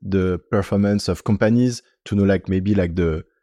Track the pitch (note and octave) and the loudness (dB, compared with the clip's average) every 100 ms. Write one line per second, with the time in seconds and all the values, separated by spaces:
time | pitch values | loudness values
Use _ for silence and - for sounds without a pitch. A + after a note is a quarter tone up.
0 | G2+ G2 F#2 F2+ - G2+ F#2+ G2+ G2+ G#2 | -4 0 0 -2 -2 -4 0 0 2 0
1 | - F2+ - G2+ A2 A#2+ B2 A#2+ - _ | -2 -4 -2 0 2 2 0 -2 -14 _
2 | - G#2 G2 G2 - F#2+ F#2+ G2+ F2 E2 | -4 0 2 2 0 -2 0 0 0 -2
3 | E2+ D#2 - _ | -2 -2 -8 _